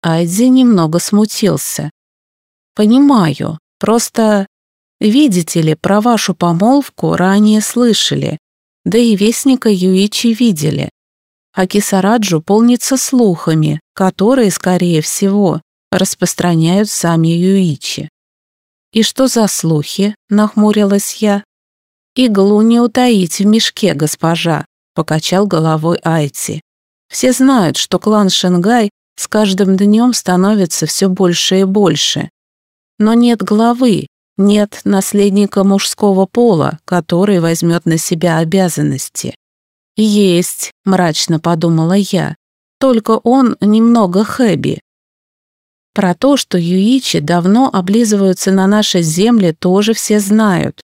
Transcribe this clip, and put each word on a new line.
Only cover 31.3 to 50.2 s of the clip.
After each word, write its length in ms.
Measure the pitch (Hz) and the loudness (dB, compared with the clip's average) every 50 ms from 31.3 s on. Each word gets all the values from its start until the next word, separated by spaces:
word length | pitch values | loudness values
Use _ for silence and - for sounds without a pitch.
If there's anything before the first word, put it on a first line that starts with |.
| 170 - - - 190 190 | 0 0 -2 0 0 0
и 40 | 196 | 0
больше. 640 | 190 190 214 202 170 151 147 - - - - - - _ _ _ _ _ _ _ _ _ _ _ _ _ _ | 0 0 0 2 2 0 0 -2 -4 -4 -6 -8 -10 _ _ _ _ _ _ _ _ _ _ _ _ _ _
Но 160 | 208 214 233 | 0 2 2
нет 280 | 233 240 240 233 214 | 4 4 2 2 0
главы, 680 | 185 185 208 214 226 233 240 240 262 240 196 156 - - _ _ _ _ _ | -2 -2 0 2 2 0 0 0 0 0 0 -2 -4 -10 _ _ _ _ _
нет 460 | - 196 202 208 208 208 202 - - - | 0 2 2 2 2 0 -2 -6 -8 -4
наследника 800 | 202 202 190 196 - - 202 202 202 190 202 202 196 - 202 190 | -2 0 0 -2 -2 0 0 0 2 2 2 0 0 0 0 2
мужского 640 | 196 196 196 - - - - - 202 190 185 190 | 2 2 0 -2 -4 -4 -2 0 0 2 2 0
пола, 520 | 185 - 240 240 240 196 156 139 139 156 - _ | 0 0 0 2 2 2 2 0 -2 -4 -8 _
который 560 | - 180 175 165 - 175 170 196 208 202 175 | -4 -4 -4 -2 -2 -2 0 0 2 2 0
возьмёт 460 | 165 165 170 165 170 170 170 175 _ | 0 0 -2 0 0 0 -2 0 _
на 100 | 175 160 | -2 -2
себя 420 | 160 - - 180 160 180 175 165 160 | -2 -2 -4 -4 -2 0 0 0 0
обязанности». 960 | 165 160 180 190 185 170 - - 151 147 139 131 - - _ - - - - _ _ _ _ _ _ _ _ _ _ _ _ | -2 0 0 0 0 0 -2 -2 -2 -2 -4 -6 -8 -12 _ -10 -10 -10 -12 _ _ _ _ _ _ _ _ _ _ _ _
«Есть», 760 | - 214 214 208 208 202 190 175 170 180 - - - - - _ _ _ | -2 0 2 2 2 2 2 2 0 -2 -4 -8 -12 -12 -14 _ _ _
мрачно 560 | 196 190 185 180 165 156 - - - 165 156 | -2 0 0 0 0 -2 -4 -2 -2 -4 -2
подумала 540 | - 170 175 165 170 170 165 160 160 165 185 | 0 -2 -2 0 0 0 0 0 0 0 0
я, 420 | 202 196 - - 175 151 - 156 _ _ _ _ _ _ _ _ _ | 0 0 0 -2 -4 -4 -4 -10 _ _ _ _ _ _ _ _ _
«только 340 | - 269 247 220 214 - | 0 0 0 0 0 -2
он 440 | 226 220 _ 233 247 269 262 233 - _ | -2 0 _ 0 2 2 2 0 0 _
немного 600 | 190 208 214 220 226 233 233 233 208 180 175 196 | 0 2 2 4 4 4 4 2 2 2 0 -2
хэби». 580 | 220 - - - 254 220 170 - - 143 - - _ _ _ _ _ _ _ _ _ _ _ _ _ _ _ _ _ _ _ _ _ _ _ | -2 -2 -2 -2 0 0 0 -2 -2 -4 -6 -6 _ _ _ _ _ _ _ _ _ _ _ _ _ _ _ _ _ _ _ _ _ _ _
Про 200 | - 196 180 175 | -2 -2 -2 -2
то, 220 | _ - 277 285 | _ 0 0 0
что 220 | 254 - _ - 180 | 0 -2 _ -4 -2
Юичи 600 | 170 170 180 190 196 220 254 269 - - - 165 | -2 0 0 0 2 2 0 0 -2 -2 -4 -4
давно 500 | 147 151 175 175 170 185 202 240 269 - | -2 0 -2 0 2 2 2 2 2 2
облизываются 800 | - 196 180 185 202 233 240 214 214 202 196 190 180 - - 190 | 0 -2 -2 0 0 0 2 2 0 0 2 0 0 0 0 0
на 160 | 190 190 190 | 0 2 2
нашей 340 | 196 208 214 208 - - 185 | 2 2 2 0 0 -2 -2
земле, 520 | 170 160 156 175 202 233 240 220 190 170 160 | -2 -2 0 0 2 2 2 2 2 0 -2
тоже 400 | _ - 180 185 196 208 220 226 | _ -2 0 0 2 2 0 -2
все 260 | - - - 214 208 | -4 -2 -2 0 0